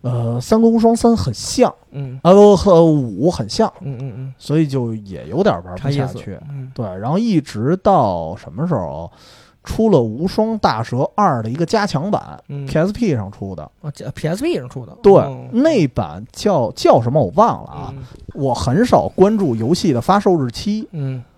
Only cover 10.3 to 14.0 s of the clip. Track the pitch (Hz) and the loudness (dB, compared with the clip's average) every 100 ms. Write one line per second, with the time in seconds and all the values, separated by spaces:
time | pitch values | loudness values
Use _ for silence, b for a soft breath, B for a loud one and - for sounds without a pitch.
10.3 | - 220 220 190 110 113 123 151 - 202 | 0 -2 0 0 -2 -4 -2 -2 0 0
11.3 | 127 110 135 165 220 202 143 190 202 - | 0 -4 -4 -2 0 0 -2 -2 -4 -6
12.3 | 73 _ 143 139 156 180 208 226 131 98 | -20 _ -12 -4 0 0 0 0 0 -4
13.3 | - 98 87 76 _ 151 - | -10 -12 -10 -14 _ -14 -12